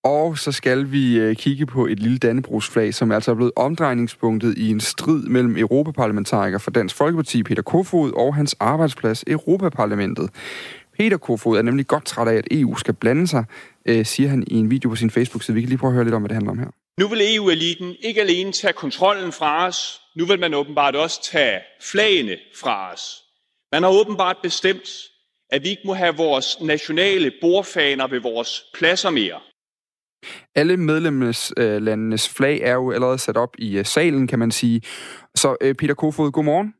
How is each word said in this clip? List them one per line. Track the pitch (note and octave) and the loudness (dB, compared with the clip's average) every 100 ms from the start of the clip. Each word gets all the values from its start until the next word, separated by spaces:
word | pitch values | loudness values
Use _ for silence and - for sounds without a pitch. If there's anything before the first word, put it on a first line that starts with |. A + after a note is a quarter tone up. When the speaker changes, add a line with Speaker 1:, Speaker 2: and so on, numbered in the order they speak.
| C3 | 2
Speaker 1:
Og | D3 E3 D3+ | 2 0 -2
så | - | -4
skal | C3+ C3 B2+ C#3 | -2 0 0 2
vi, | C#3 B2+ A#2 | 2 4 4
øh, | A2 A2 | 2 0
kigge | - C#3 C#3+ | -2 0 -2
på | B2+ A#2+ | 0 0
et | G#2 | 0
lille | A2 B2+ | 0 2
dannebrogsflag, | A#2+ B2 B2 A2 - A#2+ G#2+ | 2 0 -2 -4 -2 0 0
som | A2 A2+ | 0 0
altså | A2 A2 | 2 0
er | |
blevet | A2+ B2 - | 2 0 0
omdrejningspunktet | C3 D#3+ D3+ A#2+ A#2 - A#2 A2 A#2 G2 | -2 0 0 0 -2 -2 0 2 0 0
i | A2 | 0
en | G#2+ | 0
strid | G#2+ - D3 D#3 | -2 -4 0 0
mellem | - B2+ B2 A2 | 2 2 2 2
europaparlamentariker | A2 C3 D3+ D3 A2+ G#2 G2+ A2 G2 G2 | 2 2 0 0 0 0 0 0 0 -2
for | - | 0
Dansk | A#2+ F#2+ - | -2 -2 0
Folkeparti, | D3 E3+ D3+ A#2+ | 0 2 0 -2
Peter | G2+ G2 | 0 -2
Kofod, | - E3 F#3+ F3 C#3+ | 0 0 2 2 2
og | - B2+ | 2 0
hans | D3 C#3+ - | 2 -2 0
arbejdsplads, | G#2+ D#3 D#3 - A2+ A2+ - | 0 2 0 0 -2 -2 -2
Europaparlamentet. | D#3 D#3 F#3+ F#3 - G#2 G#2 G2 - G2 - - - - - _ - | -4 0 0 0 0 -2 0 -2 -4 -6 -8 -16 -14 -16 -18 _ 0
Peter | A3 F#3 | 2 2
Kofod | - A2+ A#2 G#2+ | 0 -2 2 2
er | |
nemlig | A#2 C3+ C3+ | 2 0 2
godt | D3 | 0
træt | - - A2+ | -2 -2 2
af, | |
at | A2+ - | 2 2
E | D#3 C3 | 2 2
U | |
skal | - - | 0 -4
blande | - - C#3 F3+ | 0 2 2 2
sig, | C#3+ A2 - - _ - | 0 -2 -10 -20 _ 0
øh, | A2+ | 2
siger | A2 - C#3 | 0 0 2
han | C3+ - | 2 0
i | |
en | A2+ A2 | 2 2
video | C3 B2 | 2 0
på | A2 | 0
sin | A2+ | 0
Facebook-side. | A#2 B2+ A2+ - | 2 0 -2 -2
Vi | A2+ | 0
kan | A#2+ | 0
lige | B2+ | 0
prøve | C3 | 2
at | |
høre | B2 | 2
lidt | A#2 | 2
om, | A2+ | 0
hvad | G#2 | -2
det | |
handler | A2 G2+ | -2 -2
om | G2+ | -4
her. | B2 - _ - | -8 -12 _ -2
Speaker 2:
Nu | G3+ | -2
vil | A3+ | 2
E | G3+ A3 | 2 4
U-eliten | G3 D#3+ E3+ E3+ F3+ F3+ | 2 2 -2 -4 -10 -8
ikke | A3 G#3+ | -4 0
alene | G3+ F3 G3 | 2 0 -2
tage | - G3+ | -2 -2
kontrollen | - D3 - F#3+ G3+ F3+ | -2 -8 0 0 2 -4
fra | - D3+ D#3 F3+ | -4 -2 0 -2
os, | E3+ - - _ D#3+ | -4 -8 -12 _ -6
nu | |
vil | F3 F#3+ | 0 2
man | F3 | 2
åbenbart | D3 C#3+ D3 C#3+ C#3 | -2 -2 0 2 2
også | E3 - - | -2 -4 -4
tage | E3 C3 F#2 - _ - | 0 0 0 -8 _ -4
flagene | G3 G#3+ F#3 A2+ E2+ - - | 0 2 2 0 -8 -12 -8
fra | C3+ G2+ F#2 | -4 -4 -6
os. | E2+ - - _ _ _ _ _ | -12 -14 -16 _ _ _ _ _
Man | D3+ | 2
har | F#3 G3 | 6 6
åbenbart | G#3+ G3+ F#3 F3+ | 4 0 -2 -2
bestemt, | F3+ - F#3+ F#3+ - - - _ _ _ _ | -4 0 0 -2 -8 -18 -20 _ _ _ _
at | C3+ | -4
vi | D#3+ | -2
ikke | G3+ G3 | -6 -6
må | |
have | F#3+ F3 D#3 | 0 0 2
vores | D#3+ C3+ C3 - | 0 0 -2 -4
nationale | D#3 D3+ - D#3+ G3 F#3+ C#3+ - | -2 -2 -2 0 2 2 0 0
bordfaner | E3+ F#3+ F#3+ F3 D3 C3+ C3 | 2 2 0 0 0 0 -2
ved | B2+ | -2
vores | A#2+ A2+ A#2 - _ | -4 -4 -6 -10 _
pladser | - E3 F#3 G3 | -2 0 2 0
mere. | D3 F#2+ D#2+ - _ _ _ _ _ _ _ - - _ | 0 -2 -6 -18 _ _ _ _ _ _ _ -20 -20 _
Speaker 1:
Alle | D3 D#3 F3+ | 0 2 2
medlemslandenes | D#3 D#3 E3 C3+ A#2+ A2+ - - A2+ G#2 G#2+ G#2+ A2 A2 - | 2 2 2 0 0 -2 -4 0 0 2 0 -2 -2 -2 -4
flag | - C3+ D3+ | 0 0 0
er | B2+ | 0
jo | B2+ B2+ | 0 0
allerede | A2 B2+ C3 | 0 0 0
sat | - G#2+ | -2 -2
op | A#2+ - | -2 -4
i, | A2 G2 | -4 -2
øh, | |
salen, | G2 D3+ E3+ C#3 B2+ | 0 2 2 2 0
kan | A#2 | 0
man | A#2 | 0
sige. | - A#2+ A#2 - - - - - | 0 0 0 -2 -16 -16 -20 -8
Så, | - C#3 B2+ | 0 0 2
øh, | C3+ | 0
Peter | C3+ D3 | 0 -2
Kofod, | C#3+ D#3 D3 D3 | 0 -2 0 0
godmorgen. | D3 D3+ D#3+ G#3+ | 0 0 0 -2